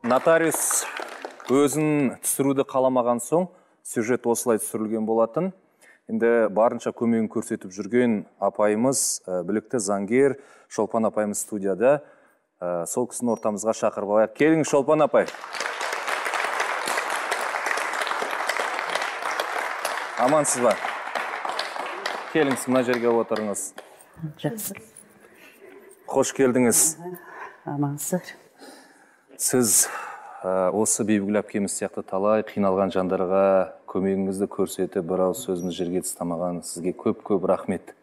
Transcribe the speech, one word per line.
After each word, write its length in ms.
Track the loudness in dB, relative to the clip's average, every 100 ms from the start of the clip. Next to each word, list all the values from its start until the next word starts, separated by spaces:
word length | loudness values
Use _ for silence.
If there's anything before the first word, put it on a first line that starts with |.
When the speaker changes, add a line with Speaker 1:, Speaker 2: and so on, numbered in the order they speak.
Speaker 1:
Нотариус 800 | 2 2 4 4 4 0 -2 -2 -4 -10 -10 -12 -16 -16 0
өзін 680 | 4 4 2 2 2 0 -2
түсіруді 420 | -4 0 2 2
қаламаған 560 | 0 2 4 4 2 0
соң, 280 | 2 0 0 -8 _ _
сюжет 420 | -6 -4 0 0 2
осылай 320 | 0 2 0
түсірілген 460 | 0 -4 -2 -2
болатын. 480 | 0 2 2 0 -4 -6 _ _ -20 _ -6
Енді 400 | 0 4 4 4
барынша 400 | 4 4 2 -6
көмегін 360 | 0 2 2 2
көрсетіп 420 | -2 -4 -6 -6
жүрген 540 | -10 0 4 4 2 -4 _
апайымыз, 840 | -2 2 2 4 2 2 -2 -4 -4
ә, 180 | -4
білікті 320 | 0 -2 -2 -4
заңгер 580 | 0 -2 2 4 4 2 -12 -20 _
Шолпан 360 | -4 0 2
апайымыз 340 | 2 2 -2 -2
студияда. 640 | -6 -4 -2 4 4 4 0 _ _ _ _ _
Ә, 260 | -4 -4 -4
сол 200 | -4 -4
кісіні 300 | -4 -2 -2
ортамызға 360 | -2 -2 -2
шақырып 360 | 0 -2 -2 0
алайық. 220 | 2 2
Келіңіз, 320 | 4 4 4 4
Шолпан 360 | 2 4 4
апай. 240 | 6 4 2 -6 -12 -8 -6 -6 -6 -6 -4 -4 -4 -4 -4 -2 -4 -4 -4 -4 -4 -6 -4 -4 -4 -4 -4 -4 -4 -4 -4 -4 -4 -4 -4 -4 -4 -4 -4 -4 -4 -6 -6 -6 -4 -6 -6 -6 -6 -6 -8 0
Амансыз 420 | 2 4 2 2
ба? 120 | 2 2 -4 -6 -8 -6 -6 -6 -6 -6 -8 -8 -10 -8 -8 -8 -2
Келіңіз, 320 | 0 2 0 2
мына 140 | 2
жерге 240 | 2 2 4
отырыңыз. 540 | 2 2 -2 -2 -4 -8 -12 -20 -20 -20 -12 -12 -6
Speaker 2:
Жақсы. 360 | -6 -4 -10 -10 -18 -20 -20 -20 -20 -20 -20 -20 -20 -20 -20 -20 -2
Speaker 1:
Қош 240 | 0 0 2
келдіңіз. 460 | 2 4 4 4 2 -2 -12 -12 -16 -16 -18 -14
Speaker 2:
Амансыз. 720 | -8 -2 -2 -4 -4 -4 -4 -20 _ _ -20 -20 -20 _ _ _ _ -4
Speaker 1:
Сіз, 460 | 0 4 4 4 2 -4 -12 -14 -16 -8
ә, 240 | -2 2 2 2
осы 280 | 0 0 2
Бибігүл 320 | 2 2 0
әпкеміз 320 | 0 -2 -2
сияқты 320 | -2 -6 -6
талай 400 | -4 0 2 2
қиналған 480 | 0 0 2 2 2
жандарға 520 | 0 0 0 2 4 6 4 2 -6 -6
көмегіңізді 580 | -2 0 0 -2 -2 -4
көрсетіп, 540 | -2 -4 -2 -2 -2 -2
бір 160 | 0 2
ауыз 100 | 0 -4
сөзіміз 260 | -4 -4
жерге 280 | -4 -2 -2
тастамаған 560 | -4 -6 -6 -4 -4 -4
сізге 300 | -8 -6 -6
көп-көп 540 | -2 -4 -4 -2 0 2
рахмет. 460 | 0 0 -6 -6 -20